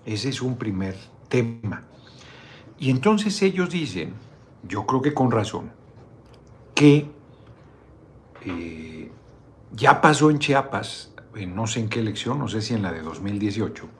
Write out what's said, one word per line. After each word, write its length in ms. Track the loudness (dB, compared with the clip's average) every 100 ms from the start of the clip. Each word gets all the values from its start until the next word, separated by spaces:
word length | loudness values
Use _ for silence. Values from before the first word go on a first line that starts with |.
Ese 240 | -6 -4 -4
es 140 | -4
un 140 | -4 -2
primer 400 | -4 -2 -4 -8 -16 -20 -2
tema. 540 | 0 0 -4 -8 -8 -14 -20 -20 -20 -20 -20 -20 -20 -20 -4
Y 120 | 0
entonces 500 | 2 4 4 2 2
ellos 280 | 0 2 -2
dicen, 440 | -2 -4 -6 -8 -10 -20 -20 -20 -20
yo 220 | -8 -6 0
creo 160 | 2
que 100 | 2
con 200 | 2 2
razón, 400 | 2 0 -6 -10 -18 -20 -20 -20 -20 -20 -20 -20 -20 -4
que, 380 | 6 8 8 2 -16 -20 -20 -20 -20 -20 -20 -20 -20 -20 -20 -20 -16
eh, 680 | -10 -8 -10 -12 -14 -14 -16 -18 -20 -20 -20 -20 -18
ya 280 | 4 6 8
pasó 300 | 6 6 6
en 80 | 4
Chiapas, 760 | 2 0 0 -6 -8 -12 -16 -20 -18
en 220 | -12 -10 -6
no 100 | -4
sé 140 | -2
en 80 | -4
qué 100 | -2
elección, 400 | -4 -4 -4 -4
no 80 | -4
sé 160 | -4
si 120 | -4
en 80 | -2
la 100 | -4
de 100 | -6
dos 180 | -10 -8
mil 200 | -6 -2
dieciocho 480 | -2 -2 -6 -6 -16 -20